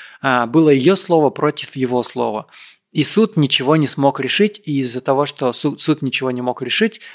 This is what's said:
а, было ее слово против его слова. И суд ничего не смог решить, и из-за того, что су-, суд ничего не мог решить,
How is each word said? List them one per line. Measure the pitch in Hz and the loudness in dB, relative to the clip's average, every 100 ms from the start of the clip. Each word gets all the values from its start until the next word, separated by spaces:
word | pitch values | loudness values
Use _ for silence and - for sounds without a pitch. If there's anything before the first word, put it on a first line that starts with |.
| - - | -20 -6
а, | 135 123 117 | 0 0 2
было | 147 156 | 4 6
ее | 135 135 190 | 6 4 2
слово | - 170 143 | 2 2 2
против | - 147 - - 135 | 2 -2 -2 -8 -4
его | 127 123 | -2 -2
слова. | 117 123 117 107 - - - _ _ | -2 -4 -4 -6 -10 -20 -20 _ _
И | - | -4
суд | 139 202 220 160 | 0 2 2 2
ничего | 143 - 131 156 | 0 0 2 2
не | 143 | 2
смог | - 139 135 | 2 0 0
решить, | 131 - 208 208 - | -4 0 0 0 -6
и | 143 | -4
из-за | 127 123 | -4 -6
того, | 123 135 143 | -2 0 0
что | - 135 | -2 -4
су-, | 127 151 - | -2 -4 -4
суд | - 147 | -2 -2
ничего | 135 - 131 | -2 -4 -4
не | 123 | -4
мог | 123 123 | -4 -6
решить, | 123 - 220 - - | -4 -2 -2 -2 -16